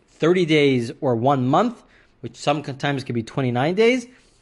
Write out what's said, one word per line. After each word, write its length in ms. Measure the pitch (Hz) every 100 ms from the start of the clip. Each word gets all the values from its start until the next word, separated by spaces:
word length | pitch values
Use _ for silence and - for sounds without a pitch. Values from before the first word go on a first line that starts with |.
| _
thirty 380 | _ 156 180 165
days 440 | 156 143 131 117 -
or 120 | 143
one 320 | 117 127 139 127
month, 360 | 160 233 233 _ _ _ _
which 160 | 117 -
sometimes 680 | - 151 147 131 147 139
could 100 | 117
be 80 | 120
twenty-nine 520 | 113 - 131 120 147
days. 320 | 185 226 254 240 - _ _